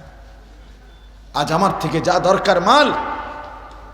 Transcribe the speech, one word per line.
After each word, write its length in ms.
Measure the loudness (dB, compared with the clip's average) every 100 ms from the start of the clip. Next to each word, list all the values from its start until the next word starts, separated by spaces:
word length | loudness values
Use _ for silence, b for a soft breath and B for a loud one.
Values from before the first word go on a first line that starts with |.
| -20 -20 -20 -20 -20 -20 -20 -20 -20 -20 -20 -20 -8
আজ 180 | -4 -2
আমার 200 | 0 0 0
থেকে 220 | -4 -2
যা 180 | 0 2
দরকার 420 | 2 2 2 2
মাল 320 | 4 4 4 0 -6 -8 -12 -14 -16 -18 -18 -20 -20